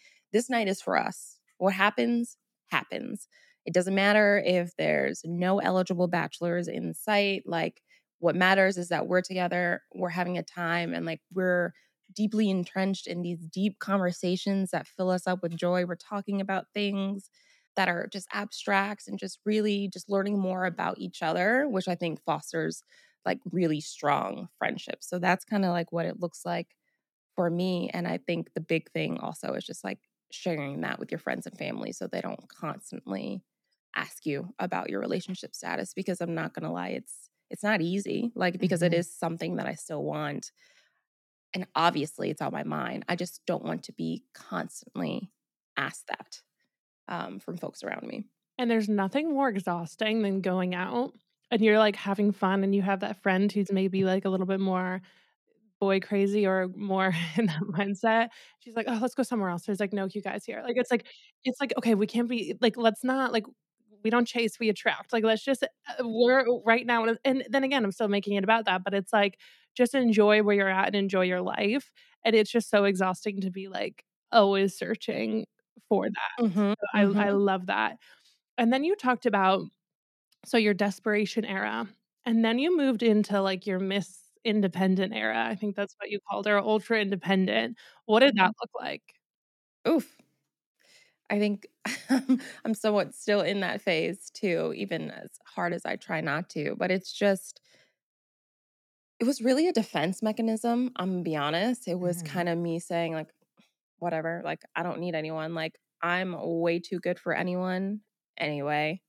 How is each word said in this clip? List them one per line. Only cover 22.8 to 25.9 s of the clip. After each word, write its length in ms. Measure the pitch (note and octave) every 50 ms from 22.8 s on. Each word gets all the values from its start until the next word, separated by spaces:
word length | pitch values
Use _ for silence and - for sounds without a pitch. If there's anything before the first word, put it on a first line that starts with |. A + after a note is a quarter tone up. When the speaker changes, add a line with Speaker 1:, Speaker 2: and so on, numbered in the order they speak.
| - _ _ _ _ _ _ _ -
Speaker 1:
like, 160 | - - - - F3+
really 300 | D3+ F3+ F3 D#3 D#3 D3
strong 680 | D3+ - - - - D3 C#3+ C#3+ - F#2+ - - - - _ -
friendships. 500 | - - - G3 - - - - - -
So 100 | F3+ F3+
that's 260 | E3+ F3+ F3+ - -
kinda, 260 | - A3 G3+ G3 F3+
like, 200 | F3 F3 E3+ -